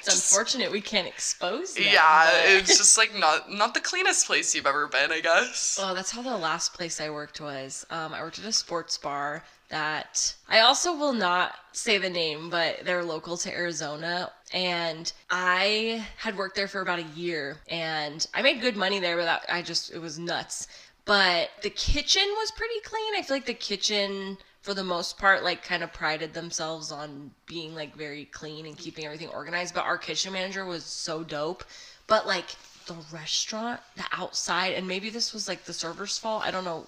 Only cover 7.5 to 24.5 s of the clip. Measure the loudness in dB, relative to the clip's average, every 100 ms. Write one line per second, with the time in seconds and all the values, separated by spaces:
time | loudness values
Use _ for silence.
7.5 | -8 -8 -12 -8 -6 -6 -6 -8 -8 -2
8.5 | -2 0 -6 -4 -6 -4 -4 -4 -6 -10
9.5 | -20 _ -4 -2 -2 -4 -2 -2 -4 4
10.5 | 6 8 6 2 0 0 2 2 2 0
11.5 | -2 -14 -8 0 0 0 -2 -2 -4 -4
12.5 | 0 0 -2 -2 -2 -2 -4 -4 -6 -4
13.5 | -4 -4 -4 -6 -6 -4 -4 -4 -10 -8
14.5 | -2 0 0 -2 -4 -8 -10 _ 0 2
15.5 | 4 4 2 0 -4 -6 -8 -6 -4 -4
16.5 | -2 -4 -2 -2 -2 -4 -6 -4 -4 -6
17.5 | -10 -8 -6 -2 -2 -4 -4 -4 2 2
18.5 | 4 0 0 0 2 0 0 2 0 0
19.5 | -4 -2 -4 -4 -10 -10 -8 -6 -4 -6
20.5 | -10 -12 -16 -20 _ 2 6 6 4 0
21.5 | -4 -8 -4 2 2 4 2 4 0 -4
22.5 | -4 -4 -4 -6 -6 -2 -2 -2 -4 -2
23.5 | -6 -4 -2 0 0 0 -2 -6 -10 -14